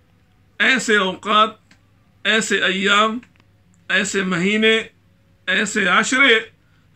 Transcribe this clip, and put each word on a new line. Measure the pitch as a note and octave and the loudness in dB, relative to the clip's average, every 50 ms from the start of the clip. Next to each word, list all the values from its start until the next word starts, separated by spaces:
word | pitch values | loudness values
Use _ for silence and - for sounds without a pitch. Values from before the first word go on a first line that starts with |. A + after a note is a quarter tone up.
| _ _ _ _ _ _ _ _ _ _ _ - | _ _ _ _ _ _ _ _ _ _ _ -2
ऐसे | G#3+ A#3 C4 A#3 - A#3 G#3+ G#3 | 0 0 0 0 0 0 0 2
औकात, | F#3+ F#3 F3 - - G#3 G#3 G#3+ A3 G#3+ - - _ _ _ _ _ _ _ _ _ _ _ _ - | 0 -2 -4 -6 -4 0 2 2 2 0 -2 -10 _ _ _ _ _ _ _ _ _ _ _ _ -4
ऐसे | G3+ G#3+ A3 G#3+ - G3 F#3+ | -2 0 0 0 -2 -2 -2
अय्याम, | F3+ F#3+ F#3+ F#3+ F#3+ G3+ G3+ G#3 A3 A3 A3 B3 - _ _ _ _ _ _ _ _ _ _ _ _ - | 0 -2 -2 -2 0 2 2 2 2 0 -2 -6 -12 _ _ _ _ _ _ _ _ _ _ _ _ -4
ऐसे | F3+ F#3+ G#3 - - G3 F#3+ | -2 -2 -2 -2 -4 -4 -2
महीने, | F#3 F#3 E3 F3+ G3+ G#3+ A3 A3 A3 A3 A3+ - - _ _ _ _ _ _ _ _ _ _ _ F#3 | -2 -2 -2 0 0 0 2 2 2 2 0 -2 -8 _ _ _ _ _ _ _ _ _ _ _ -4
ऐसे | F#3 G3+ G#3+ G3+ - G#3+ F#3+ F3+ | -2 -2 -4 -2 -2 -2 0 2
आशरे | F#3 G#3+ G#3 - C4 C4 C#4 B3+ A3+ A3 A3 - _ _ _ _ _ _ _ _ _ | 0 0 0 0 0 2 4 4 4 2 0 -6 _ _ _ _ _ _ _ _ _